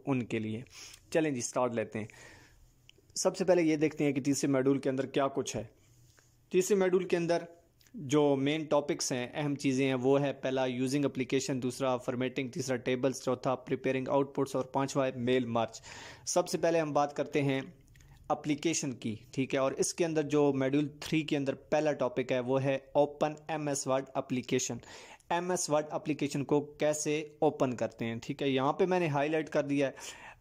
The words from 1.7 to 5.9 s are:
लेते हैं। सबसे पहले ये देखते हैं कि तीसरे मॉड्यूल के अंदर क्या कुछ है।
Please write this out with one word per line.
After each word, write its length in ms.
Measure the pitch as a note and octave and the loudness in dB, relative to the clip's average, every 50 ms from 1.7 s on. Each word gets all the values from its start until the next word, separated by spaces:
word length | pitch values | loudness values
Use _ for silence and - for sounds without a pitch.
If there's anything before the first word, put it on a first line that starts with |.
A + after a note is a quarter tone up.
| A2+ | 0
लेते 240 | A#2 A2 G#2 - A2 | -2 -2 -2 -4 -8
हैं। 100 | G#2 G#2+ - - - - - - - - - _ - _ _ _ _ - - _ _ _ - | -8 -8 -12 -18 -20 -20 -20 -20 -20 -20 -20 _ -20 _ _ _ _ -20 -20 _ _ _ -6
सबसे 280 | - - F#3+ F#3 - F#3+ | -2 0 0 0 2 4
पहले 180 | E3+ F3+ F3 | 4 6 6
ये 140 | E3+ D#3 D#3 D3+ | 6 4 4 4
देखते 260 | D#3 D3+ D3+ - D3+ | 2 0 2 2 0
हैं 100 | D3 C3+ | 0 0
कि 60 | C3+ | 2
तीसरे 280 | B2 C#3+ C#3 - - D3 | 0 0 0 2 2 2
मॉड्यूल 280 | C#3 C3 C3 C#3 C#3 C3+ | 2 4 4 4 2 2
के 100 | - C#3+ | 2 0
अंदर 180 | C3 C3 C3+ A#2+ | -2 -2 -2 -2
क्या 180 | - D3 C#3 C3+ | 0 0 0 0
कुछ 240 | C3+ C3+ B2 - - | 0 -4 -4 -4 -6
है। 120 | A#2 G#2+ - - _ _ _ | -8 -8 -10 -14 _ _ _